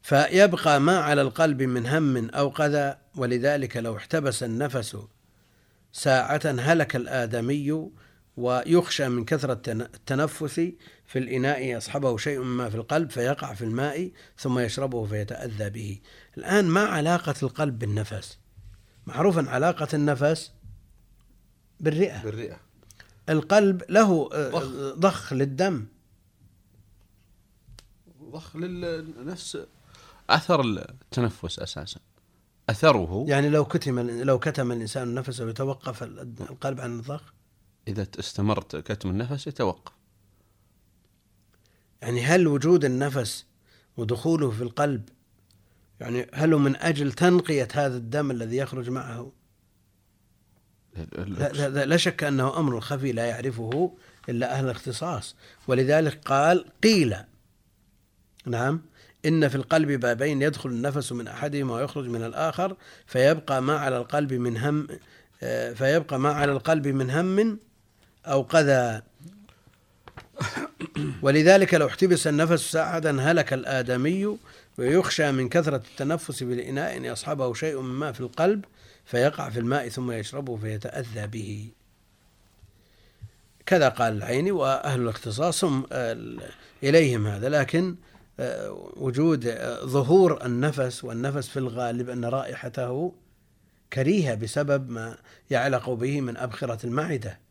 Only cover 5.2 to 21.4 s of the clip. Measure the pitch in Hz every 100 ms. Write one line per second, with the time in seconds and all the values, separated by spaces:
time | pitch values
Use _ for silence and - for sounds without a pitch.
5.2 | _ _ _ _ _ _ _ - 143 131
6.2 | 123 147 156 127 135 165 151 127 120 131
7.2 | 117 120 117 147 143 160 175 - - _
8.2 | _ - 120 123 139 170 175 - 131 123
9.2 | 113 151 135 113 - 110 - - - 135
10.2 | 151 - 151 - 170 170 - - _ 135
11.2 | 123 127 131 139 131 117 - 147 135 113
12.2 | 151 139 127 123 120 110 113 151 160 120
13.2 | 120 143 131 101 113 117 143 147 185 -
14.2 | - - 135 123 117 110 135 120 107 107
15.2 | 104 117 127 104 104 110 104 101 - -
16.2 | - - - 202 180 175 208 175 151 175
17.2 | 160 139 131 - 151 117 113 104 104 107
18.2 | - - _ - - - _ _ - 131
19.2 | 190 165 131 127 160 - 151 151 147 131
20.2 | 143 160 - - - - _ _ _ _
21.2 | _ _